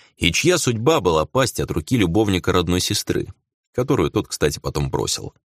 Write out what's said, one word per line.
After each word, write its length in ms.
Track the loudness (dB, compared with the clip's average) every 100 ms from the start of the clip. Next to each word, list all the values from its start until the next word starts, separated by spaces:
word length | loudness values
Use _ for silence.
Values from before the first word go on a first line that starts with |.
| _ 0
И 140 | 0
чья 260 | 2 2 2
судьба 420 | 0 0 2 2
была 240 | 2 2
пасть 360 | 0 0 -2 -2
от 100 | -4
руки 260 | -4 -2 0
любовника 560 | 2 2 2 0 2
родной 280 | 0 2 0
сестры, 480 | 0 -4 -2 -4 -6 -12 _ _ _
которую 380 | -6 0 0 0
тот, 180 | 0 -4
кстати, 300 | -2 -2 -2
потом 320 | -6 -4 -2
бросил. 440 | -2 -2 -4 -8 _